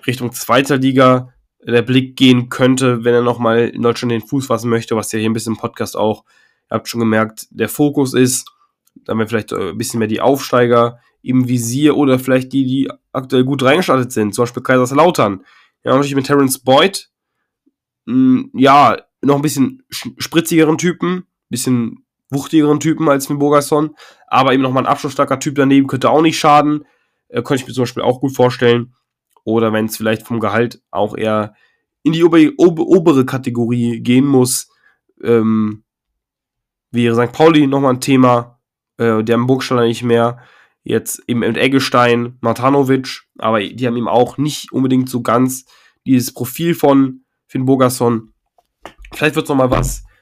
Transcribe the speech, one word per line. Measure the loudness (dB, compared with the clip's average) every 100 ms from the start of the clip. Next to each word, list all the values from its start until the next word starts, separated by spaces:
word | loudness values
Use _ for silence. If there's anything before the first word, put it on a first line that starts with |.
| -8
Richtung | -6 -8
zweiter | -10 0 0 2 0
Liga | 0 4 4 4 -2 _ _ _
der | -2 0
Blick | 2 0 0 2
gehen | 4 4 0
könnte, | 0 2 2 0 0
wenn | 2
er | 2
nochmal | 0 0 0 2 0
in | 0
Deutschland | -2 -2 -2
den | -4
Fuß | -4 -6 -2
fassen | -4 -2
möchte, | -4 -2
was | -6 -4
ja | -4
hier | -4
ein |
bisschen | -4 -6
im | -8
Podcast | -8 -8 -8 -4
auch, | -2 -4 _ _ _ _ _
ihr | -8
habt | -6
schon | -4
gemerkt, | -2 0 -2 -6 -20
der | -8 -8
Fokus | -2 -2 0 -2
ist. | 0 0 0 -8 _ _ _ _
Dann | -20 -8 -6
wäre | -4
vielleicht, | -4 -6
äh, | -6 -6
ein | -6
bisschen | -6 -4
mehr | -4
die | 0
Aufsteiger | 0 0 0 0 2 2 0 -4 _ _
im | -2 -2 0
Visier | -2 -2 0 2 2
oder | 2 0
vielleicht | 0 -2 0
die, | -2
die | -2 -2 -4 -8 _
aktuell | -10 -2 0
gut | 0 0
reingestartet | 2 2 2 -2 -2
sind, | -2 -4
zum | -2
Beispiel | -4 -4
Kaiserslautern. | -2 0 2 2 2 2 -2 -2 -12 _ _ _
Ja, | -2
natürlich | 0 0
mit | -2 0
Terence | 2 2 -2
Boyd, | 2 2 2 -2 -14 _ _ _ _ _ _ _ _ _ -4
mm, | 0 2 2 0
ja, | 0 4 6 4 2 -8 _
noch | -2 0
ein |
bisschen | -2 0 -2 -2 _
sch-, | -14 -14 -12
spritzigeren | -4 -2 0 2 2 2
Typen, | -2 -4 -4 -6 -8 _ _
bisschen | -6 -2 -2 -2 -10 _ _ _
wuchtigeren | -8 0 2 2 2
Typen | 0 0 0
als | 0 -2
Finn | -2
Bogason, | 2 2 2 -2 -2 -6 -20 _ _
aber | 0 2
eben | 2
nochmal | 0 -2
ein | -2
abschlussstarker | -4 -4 -4 -2 -2
Typ | -4 -2
daneben | 2 2 2
könnte | 0 0
auch | 2
nicht | 2 2
schaden. | 4 4 4 -2 -8 _ _ _ _
Äh, | -8
könnte | -4 -4
ich | -4
mir |
zum | -6
Beispiel | -4 -2
auch | -2 -2
gut | -4
vorstellen. | 0 0 2 2 2 -2 _ _ _ _ _
Oder | -4 0 0
wenn's | 0 -4 -4
vielleicht | -4 -4 -4
vom | -6
Gehalt | -2 0 -2 -4 _
auch | -4 -4 -4
eher | -4 -2 -4 -10 _ _ _ _
in | -4
die | 2
ober-, | 4 6 4 4
ober-, | 2 2 2
obere | 2 4 2 0
Kategorie | -2 -6 -4 -2 -2 -2 -4
gehen | 2 2 4
muss, | 2 2 -2 -10 _ _ _ _ _
ähm, | 0 2 2 0 -2 -6 _ _ _ _ _ _ _ _ _ _ _
wäre | -2 0
Sankt | 0 -2 2
Pauli | 4 4 2
nochmal | 2 0
ein | -2
Thema. | 0 2 4 2 -2 _ _ _ _ -4
Äh, | 0 0
die | 0
haben | 0 0
Burgstaller | -2 0 0 0
nicht | -2
mehr. | 0 2 0 -2 -16 _ _ _
Jetzt | -4 -4 -4 -12 -6
eben | -2
mit | -2 0
Eggestein, | 0 0 0 2 2 2 -2 -4
Matanovic, | -4 0 0 2 2 0 -2 -14 _ -8
aber | -2 -2
die | -2 -6 -4
haben | -4
eben | 0
auch | 0 0 -2
nicht | -6 -6 -8
unbedingt | -4 0 0 0
so | -4
ganz | -2 0 0 -2 -14 _ _ _ -2
dieses | 0 0
Profil | -8 -10 -4 -4
von | 0 4 4 2 -2 _ _ _
Finn | -6 0
Bogason. | 2 2 2 0 -2 -6 _ _ _ _ _ -20 -20 -20
Vielleicht | -4 -2 -2
wird's | -2
nochmal | 0 2
was. | 0 -2 -6 -14 _